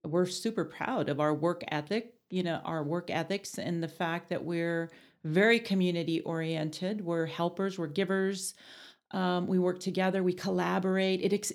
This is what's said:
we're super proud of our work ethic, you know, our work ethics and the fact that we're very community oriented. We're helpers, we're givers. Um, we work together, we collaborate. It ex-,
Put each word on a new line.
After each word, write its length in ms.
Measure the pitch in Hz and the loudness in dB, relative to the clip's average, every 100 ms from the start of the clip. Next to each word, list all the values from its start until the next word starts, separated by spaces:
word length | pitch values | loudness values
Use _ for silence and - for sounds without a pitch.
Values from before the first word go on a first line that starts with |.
we're 220 | 156 170 180 | -2 2 2
super 400 | - 226 220 156 | 0 -4 -2 -4
proud 440 | - - 254 147 | -4 -2 0 0
of 100 | 143 | 2
our 140 | 151 147 | 2 2
work 280 | 170 175 - | 0 -2 -4
ethic, 480 | 151 147 214 233 _ - | -4 -2 -4 -4 _ -6
you 100 | 185 | -2
know, 200 | 175 160 - | -2 -2 -2
our 180 | 165 | -4
work 280 | 143 170 175 | -2 -4 -2
ethics 480 | 160 160 196 - - | -4 -2 -4 -6 -8
and 240 | 160 170 | -4 -2
the 40 | 165 | -4
fact 420 | - 170 170 - | -4 -2 -2 -4
that 140 | 170 | -4
we're 460 | 160 170 170 165 165 - - _ | -2 -2 0 -2 -4 -10 -20 _
very 360 | 160 165 214 233 | 0 4 6 6
community 640 | 233 190 180 170 165 165 | 4 2 4 2 0 -2
oriented. 800 | - 165 160 160 156 - 185 214 170 | 0 -2 -2 -2 -2 -4 -4 -4 -2
We're 220 | 165 160 | 0 0
helpers, 500 | - 170 175 196 190 | 0 -2 0 -4 -2
we're 100 | 156 | -4
givers. 680 | 143 185 190 190 190 - - - - - - - | -2 0 2 0 -2 -8 -12 -20 -20 -20 -20 -8
Um, 320 | 190 180 180 185 | -2 0 2 2
we 120 | 185 | 4
work 200 | 180 180 | 4 0
together, 420 | 190 180 185 190 | -2 0 2 2
we 80 | 180 | 2
collaborate. 880 | 180 196 180 175 185 190 190 190 185 | 0 0 0 2 2 2 2 2 2
It 120 | 190 | 2
ex-, 180 | 202 - | 0 -2